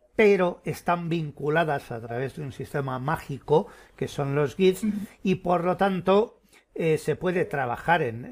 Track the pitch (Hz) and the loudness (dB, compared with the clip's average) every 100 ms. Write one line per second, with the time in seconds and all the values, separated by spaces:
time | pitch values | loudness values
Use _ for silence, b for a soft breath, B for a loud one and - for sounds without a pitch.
0 | _ - 214 196 180 - 160 - - 175 | _ 2 4 6 2 -2 -8 -4 -2 -2
1 | 170 170 151 - 143 160 160 139 - 117 | 0 -2 -4 -4 0 2 2 -2 -4 -10
2 | 113 117 131 - 139 - 123 143 135 127 | -6 -6 -6 -6 -10 -10 -6 -4 -4 -4
3 | 135 165 - 131 - 151 202 B B - | -4 -4 -6 -10 2 2 2 B B -8
4 | 131 - 139 139 147 - 190 185 214 202 | -6 -4 -2 0 -2 2 2 2 -2 -4
5 | 202 B 190 185 175 175 175 175 196 185 | -8 B -2 0 0 0 0 0 0 2
6 | 170 202 233 - b b _ - 165 151 | 4 4 2 -6 b b _ -2 0 2
7 | - 143 180 175 - 143 123 113 - 170 | 0 -2 -2 -2 -2 -2 -4 -2 0 2
8 | 127 113 180 | 0 -6 -10